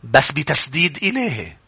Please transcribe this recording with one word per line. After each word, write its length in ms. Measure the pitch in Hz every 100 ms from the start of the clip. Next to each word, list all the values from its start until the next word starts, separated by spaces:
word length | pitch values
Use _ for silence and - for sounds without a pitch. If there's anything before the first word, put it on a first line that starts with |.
بس 280 | 117 123 -
بتسديد 640 | 143 151 147 - 143 175 143
إلهي. 540 | 196 262 233 110 82 76